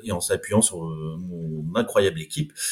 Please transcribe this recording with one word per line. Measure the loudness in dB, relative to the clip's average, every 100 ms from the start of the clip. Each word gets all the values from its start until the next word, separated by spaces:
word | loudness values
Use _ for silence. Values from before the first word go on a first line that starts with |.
et | -2
en | -2
s'appuyant | 2 0 4 4
sur, | 4 0 -6
euh, | -4 -6 -6
mon | -6 -6 -4 -4 -2 0
incroyable | 2 4 4 2
équipe, | -6 -4 -4 -4 -4